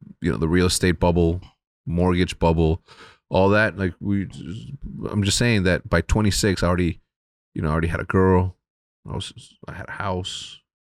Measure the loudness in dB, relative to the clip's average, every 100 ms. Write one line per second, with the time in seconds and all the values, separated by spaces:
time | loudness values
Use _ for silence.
0 | -20 -6 -4 -2 0 2 2 2 0 2
1 | 2 4 2 0 -8 _ _ _ -6 0
2 | 2 2 0 0 0 2 2 0 -6 -20
3 | -20 _ _ 2 4 4 2 -2 -6 -4
4 | -4 -2 -4 -10 -14 -14 -14 -14 -12 -10
5 | -4 -2 0 2 2 2 2 0 0 -2
6 | 2 2 2 2 0 2 0 2 0 -2
7 | _ _ _ _ _ -6 -2 0 -2 -4
8 | -2 2 4 4 2 -6 _ _ _ _
9 | -12 -10 -10 -14 -20 _ -16 -14 -14 -8
10 | -4 -4 -6 -10 -14 -18 _ _ _